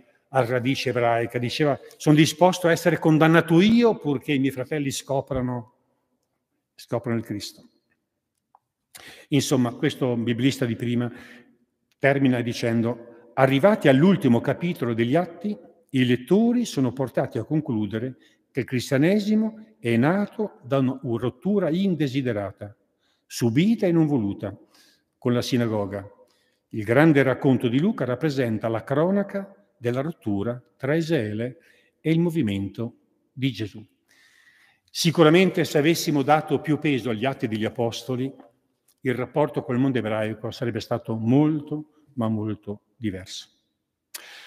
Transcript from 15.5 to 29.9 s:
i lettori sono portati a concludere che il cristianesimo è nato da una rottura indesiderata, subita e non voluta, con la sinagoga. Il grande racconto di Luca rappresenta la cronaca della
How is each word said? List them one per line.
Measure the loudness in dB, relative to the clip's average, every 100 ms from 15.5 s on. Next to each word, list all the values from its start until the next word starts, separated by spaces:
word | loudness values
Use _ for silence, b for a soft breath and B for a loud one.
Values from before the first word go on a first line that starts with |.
| -10 -14 _ _
i | 0
lettori | 2 0 2 2 2 0 -2
sono | -2 -2
portati | -2 -4 -4 -4 -4
a |
concludere | -4 -4 -2 -4 -4 -4 -8 -10 b b _
che | -8
il | -4
cristianesimo | -4 -2 2 2 2 2 0 0 -6 -18 _
è | 0 2
nato | 2 0 -2 -6 -8 -10
da | -4 0
una | 0 -2
rottura | -4 -4 -4 -4 -2 -2 0
indesiderata, | 0 0 0 -2 -2 -2 -4 -6 -10 -16 -18 _ _ _ _ _
subita | -4 0 2 2 2 2
e |
non | 2 2
voluta, | 0 -2 -4 -8 -12 b b b b b _
con | -2
la | -2
sinagoga. | 0 -2 0 -2 -4 -8 -12 -18 _ _ _ _ _
Il | -8
grande | 0 4 6 6
racconto | 4 2 2 2 2
di | 0
Luca | 0 -2
rappresenta | -4 -4 -2 -2 -2 -2 -4
la | -4
cronaca | -4 -2 0 0 -2 -6 -10 -16 _ _
della | -4